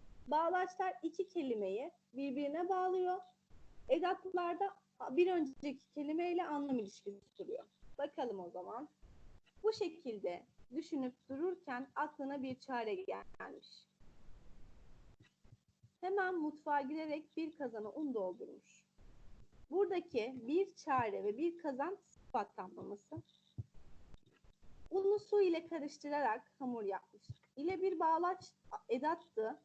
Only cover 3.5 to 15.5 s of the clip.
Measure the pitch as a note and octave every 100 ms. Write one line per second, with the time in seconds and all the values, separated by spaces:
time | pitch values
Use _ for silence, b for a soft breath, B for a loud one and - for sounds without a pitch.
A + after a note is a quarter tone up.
3.5 | - - - - D#4 F4 F#4 F#4 F#4 F4
4.5 | F4 G4 - _ - - C4 F4+ F4 C#4
5.5 | C4+ C#4+ C4 _ D4 D4 D#4+ F4 F4 E4+
6.5 | D4 C#4+ B3+ G3 - G3+ G3+ - - E3+
7.5 | A#4+ - _ - - C#4+ - B3+ G3 F3
8.5 | F3+ F#3+ A3+ D4+ _ - - - - _
9.5 | - G#4+ A4 F4 - C4 G#3+ F3+ F3 -
10.5 | - - C4 E4 D4 B3+ B3 - C4+ F4
11.5 | F4+ - B3 C4+ - D4 - C4+ C#4 C4
12.5 | B3+ - B3 G#3+ F#3+ F#3+ F#3+ G3 - F#3
13.5 | F3 - - - - - - - - -
14.5 | - - - - - - - - _ -